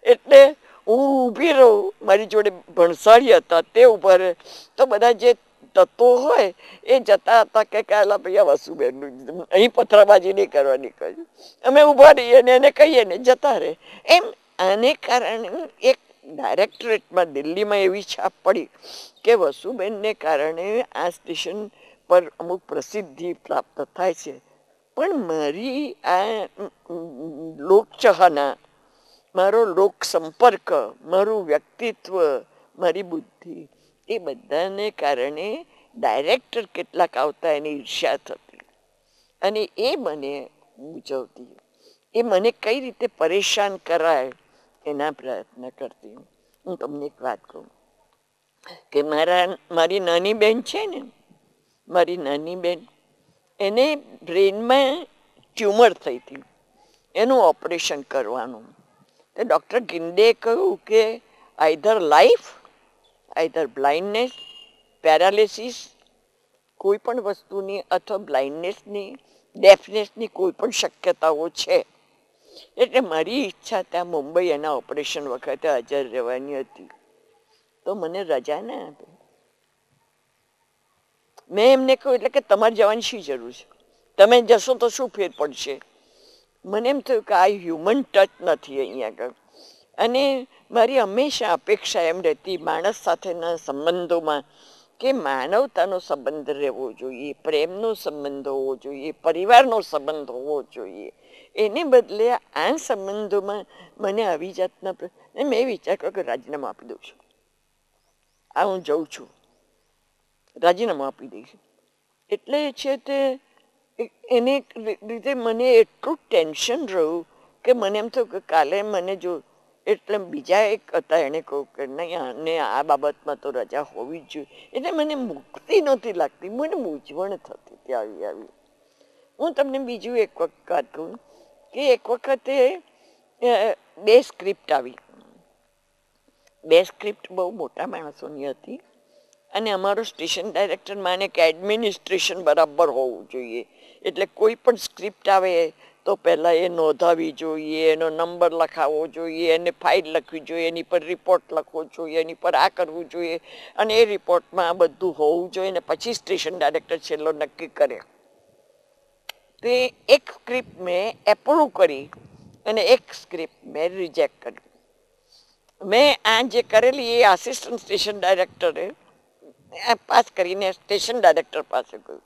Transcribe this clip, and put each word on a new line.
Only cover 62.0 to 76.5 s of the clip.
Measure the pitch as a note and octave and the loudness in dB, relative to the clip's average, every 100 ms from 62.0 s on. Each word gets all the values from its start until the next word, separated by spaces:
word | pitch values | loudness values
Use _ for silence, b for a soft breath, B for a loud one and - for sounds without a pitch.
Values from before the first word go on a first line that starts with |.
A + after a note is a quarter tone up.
| E3 D3+ A3 A#4 - - _ _ _ _ _ _ _ - | 4 6 8 6 0 -20 _ _ _ _ _ _ _ -6
either | E3 D#3+ C#3+ C#3 | -4 -4 -6 -4
blindness, | C#3 D3+ G3 G#3 B3+ - - - - _ _ _ | -2 -2 -4 -6 -6 -8 -20 -20 -20 _ _ _
paralysis, | D#3+ D#3 F#3 G3+ G#3+ - A#3 A#3+ - _ _ _ _ _ _ _ _ _ | 2 4 4 4 0 0 -12 -14 -20 _ _ _ _ _ _ _ _ _
કોઈ | G3 G#3 | -2 -2
પણ | - A#3+ | -2 -4
વસ્તુની | G3+ G3 _ G3 F#3+ G3 - | -4 -8 _ -10 -8 -10 -4
અથવા | F3+ - G3+ | -4 -4 -10
બ્લાઇન્ડનેસની, | F#3 C3+ C#3 D3+ F3 G3+ - G3+ G3 - _ _ _ - | -2 -2 -2 -6 -8 -10 -12 -12 -12 -18 _ _ _ 4
ડેફનેસની | F#3+ F#3+ - G#3 G3+ - A3+ | 6 6 4 -8 -8 -10 -14
કોઈ | - F#3 | -4 -6
પણ | - A#3 | -4 -6
શક્યતાઓ | A3 F3+ _ F3+ F3 D#3+ D3+ E3 | -4 -8 _ -4 0 0 0 -4
છે. | - - F3 - _ _ _ _ _ B B B - | -8 -2 -2 -2 _ _ _ _ _ B B B -2
એટલે | A#3+ C3+ | 0 0
મારી | G#3+ D#3+ D#3+ B3 | 0 -4 -2 -4
ઈચ્છા | A3 - - G#3+ | -6 -10 -8 -8
ત્યાં | F#3 E3+ F3 | -6 -6 -4
મુંબઈ | E3 C#3 E3+ F3+ | -6 -2 -2 0
એના | D3 D#3 | -2 -2
operation | C3+ - C#3+ C#3+ E3 C#3+ | -6 -6 -10 -8 -8 -8
વખતે | B2 - C#3 D#3+ | -10 -8 -6 -2
હાજર | C3+ A#2 C#3+ C3 | -4 -2 -6 -4
રહેવાની | A#2 A#2+ B2+ C#3 | -6 -6 -6 -8